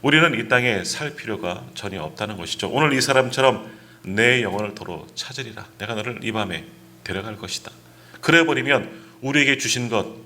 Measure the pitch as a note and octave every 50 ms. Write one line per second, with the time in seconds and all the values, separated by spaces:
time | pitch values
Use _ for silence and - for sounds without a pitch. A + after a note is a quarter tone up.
0 | - C#3 D3 D#3 E3 E3 B2+ A2 A2+ A2 B2+ B2 B2 B2 A2 F#2+ F2+ F#2 - -
1 | D3+ D3 C#3+ - - A2+ G#2+ F#2 - F2 F2+ - - - - - - G2+ F#2 F#2
2 | D2+ D#2 - - G#2+ G#2 G#2+ F2+ E2+ E2+ - - G#2 - G#2+ C3+ D#3 D3 C#3 C3
3 | B2+ C#3 C3+ C3 C3 A#2+ - C3+ C3 C3 B2+ G#2+ - - - - - - - -
4 | - F#2 F#2+ G#2 A#2 A#2+ B2+ B2+ A2+ G2 F#2+ G2+ G#2+ G2+ - - - - F2 D#2
5 | D#2 - - - - - - - C3 A2+ G#2+ G#2 G2+ - - - G2 A2 A2+ G#2+
6 | G#2+ B2 A#2 G#2+ - A2+ G#2+ A2 G#2 F#2+ E2+ D#2+ D#2 - - - - - - -
7 | - - F#2 G2 G2 A2+ G#2+ G2+ - F2+ - - - - - - - - - -
8 | - - - - - - D#3+ E3+ E3 D#3+ C#3 C3 C3 C#3 C#3 B2 A#2+ - - -
9 | - - - - - C3 C#3 D3 C#3+ C3+ C#3 C3+ C3+ - - B2+ B2 A#2 A#2 G#2
10 | F2 - - - -